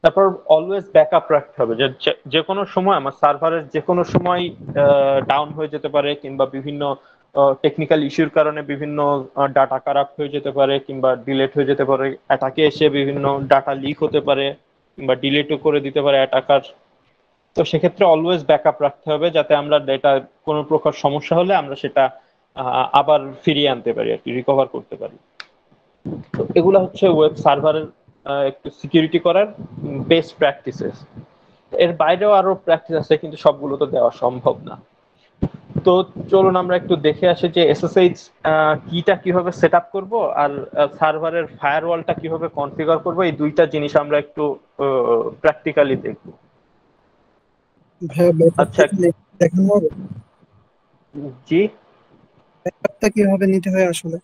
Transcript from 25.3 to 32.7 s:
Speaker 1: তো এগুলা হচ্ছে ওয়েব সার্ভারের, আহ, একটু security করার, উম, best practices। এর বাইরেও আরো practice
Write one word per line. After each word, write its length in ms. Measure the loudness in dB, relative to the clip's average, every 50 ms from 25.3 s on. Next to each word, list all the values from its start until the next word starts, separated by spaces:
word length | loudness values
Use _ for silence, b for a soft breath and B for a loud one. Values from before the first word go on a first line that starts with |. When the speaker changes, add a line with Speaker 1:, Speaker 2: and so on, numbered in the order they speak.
| _ _ -20 _ _ _ _ _ _ _ _ _ _ _ _ -12 -12 -12 -12 _ -8 -8
Speaker 1:
তো 100 | -6 0 0
এগুলা 240 | 2 4 4 4 4
হচ্ছে 280 | 2 0 -4 0 2 2
ওয়েব 280 | 4 4 2 2 0
সার্ভারের, 500 | 0 2 2 2 2 2 0 0 0 -4 -8 _ _ _ _ _ _ _
আহ, 160 | -8 -4 -2
একটু 280 | -2 -2 -4 -6 _ -16
security 500 | -16 _ -14 0 2 2 2 2 -2 0
করার, 280 | 0 2 2 2 0 0
উম, 560 | -4 -16 -20 -18 -16 -14 -12 -10 -10 -10 0
best 340 | 2 2 2 2 -4 -4 0
practices। 680 | 0 0 0 -2 _ -14 -10 -8 -8 -10 -10 -12 -20 _ _ -20 -20 _ _ _ _ _ _ _ _ _
এর 220 | 0 2 2 2 2
বাইরেও 380 | 0 2 2 2 2 4 4
আরো 240 | 4 4 4 2 -2
practice 420 | -2 _ 0